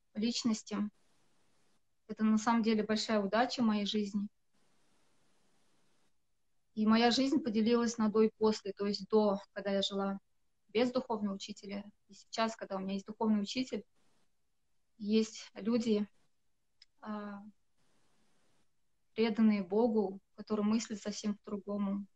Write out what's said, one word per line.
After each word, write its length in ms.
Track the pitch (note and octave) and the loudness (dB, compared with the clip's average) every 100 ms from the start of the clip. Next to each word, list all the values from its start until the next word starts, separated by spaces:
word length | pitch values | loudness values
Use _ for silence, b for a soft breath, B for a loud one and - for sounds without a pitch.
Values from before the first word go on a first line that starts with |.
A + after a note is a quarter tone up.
| _ | _
личностям. 800 | - A3+ A#3+ A#3+ G#3+ - G3+ G#3 - _ _ _ _ _ _ _ _ _ _ - | -4 -2 0 -2 -2 -4 -4 -4 -8 _ _ _ _ _ _ _ _ _ _ -14
Это 140 | G#3+ A3 | -2 2
на 120 | A3 | 2
самом 240 | A3+ A#3 | 2 2
деле 220 | G#3+ A3 | 2 2
большая 380 | G#3 G#3+ - G#3+ | 0 -2 0 0
удача 400 | G3 G#3+ C4 - | 0 0 0 0
в 40 | A#3 | 0
моей 200 | G#3 G3+ | 0 0
жизни. 420 | G#3+ G3+ G3+ G#3 _ _ _ _ _ _ _ _ _ _ _ _ _ _ _ _ _ _ _ _ _ _ _ _ A3 | -2 -2 -4 -6 _ _ _ _ _ _ _ _ _ _ _ _ _ _ _ _ _ _ _ _ _ _ _ _ -2
И 100 | G#3+ | 4
моя 240 | A3 A#3+ | 6 6
жизнь 300 | A#3+ C4+ D4 | 4 2 2
поделилась 580 | - G#3+ A3 A#3+ A#3 A3+ | 0 2 4 4 2 0
на 120 | A3 | 2
до 140 | G#3+ | 4
и 80 | A3 - | 4 4
после, 360 | A3 G#3+ G3 | 0 0 -4
то 120 | - G3+ | -4 -4
есть 220 | G3 G3 | -4 0
до, 320 | A3 G#3 G3 - | 2 4 0 -4
когда 180 | - G3+ | -8 -2
я 100 | G3 | 0
жила 380 | G3 G3 G3 G3 _ _ _ _ _ | 0 -2 -4 -4 _ _ _ _ _
без 240 | G#3+ B3 | 0 0
духовного 440 | B3+ - A3 G#3 G3 | 0 -4 -4 -4 -6
учителя, 500 | - G#3 G3+ G3+ G#3 - _ | -10 -14 -12 -12 -12 -20 _
и 40 | |
сейчас, 440 | G3 - - A3+ - | -20 -10 -4 -4 -4
когда 180 | G3+ F#3+ | -8 -6
у 40 | |
меня 160 | F#3+ G3 | -4 -6
есть 100 | G3 | -6
духовный 360 | - A3 G#3+ | -2 0 2
учитель, 440 | G3+ B3+ C4 A3+ - _ _ _ _ _ _ _ _ _ _ - | 0 -4 -4 -6 -10 _ _ _ _ _ _ _ _ _ _ -10
есть 520 | G3+ A3 A3 - - | 0 2 0 -4 -18
люди, 520 | G#3 G3 A#3+ A3+ G#3 G#3 _ _ _ _ _ _ _ _ _ | -10 -2 0 2 0 -2 _ _ _ _ _ _ _ _ _
а, 420 | A3 G#3 G#3 G3+ G#3 - _ _ _ _ _ _ _ _ _ _ _ _ _ _ _ - | -10 -10 -10 -14 -16 -20 _ _ _ _ _ _ _ _ _ _ _ _ _ _ _ 0
преданные 480 | A3+ A3 A3 G#3 | 0 4 4 4
Богу, 560 | F3+ G3+ A#3+ G#3+ F#3+ G3 _ - | 2 2 2 2 -2 -4 _ -16
которые 300 | G#3 G#3+ G#3 | -6 -2 0
мыслят 340 | A3 - G3+ | 0 -2 -8
совсем 380 | G#3+ - G#3+ G3+ | -8 -6 -6 -6
по-другому. 680 | - G#3 G3+ G#3 G3 G3+ G3+ | -8 -10 -6 -4 -2 -4 -8